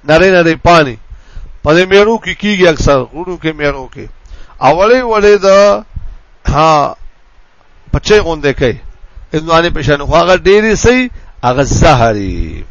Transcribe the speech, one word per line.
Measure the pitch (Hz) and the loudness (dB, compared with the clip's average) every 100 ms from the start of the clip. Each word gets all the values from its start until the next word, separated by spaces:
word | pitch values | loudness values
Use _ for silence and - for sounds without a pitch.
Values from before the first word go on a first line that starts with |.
نری | - 160 190 | 2 2 4
نری | 185 165 151 170 | 2 2 0 2
پاڼې، | 170 139 110 - - - - - - | 2 2 -6 -18 -20 -18 -18 -18 -8
په | 147 | 0
دې | 165 185 | 0 2
میړو | 196 208 226 | 2 2 -2
کې | 190 180 | -6 -6
کېږي، | 208 196 175 | -4 2 2
اکثر | 151 - 139 120 | 2 0 0 -2
وړو | 147 180 175 | -10 -12 -8
کې | 156 151 | -8 -4
میړو | 147 139 127 | -6 -6 -14
کې. | - - - - - - - | -18 -20 -20 -20 -20 -20 -2
او | 131 160 | 0 2
وړې | 208 254 | 2 2
وړې | 247 214 202 208 | 0 0 2 2
د، | 190 196 202 202 220 - - - _ _ - | 4 4 4 0 -6 -14 -14 -16 _ _ -4
ها، | 139 160 151 139 - - _ _ _ _ _ _ _ - | 0 2 2 -2 -8 -20 _ _ _ _ _ _ _ -8
پچې | 143 - 208 | -6 0 0
غوندې | 170 156 143 127 | 0 -4 -4 -2
کوي، | 127 120 - - - - - | -4 -4 -12 -20 -20 -20 -8
هندوانې | 156 160 165 170 160 | -8 0 0 0 -2
په | |
شان. | 131 143 139 | -2 -2 0
خو | |
هغه | 156 175 180 | 0 2 0
ډېرې | 165 202 220 | 2 2 2
صحیح، | 202 220 254 247 - - - | 0 2 0 -2 -10 -20 -6
هغه | 123 127 | -4 -2
زهري | 135 - 170 135 117 107 95 87 82 78 - | 0 2 2 2 0 -2 -6 -6 -8 -10 -16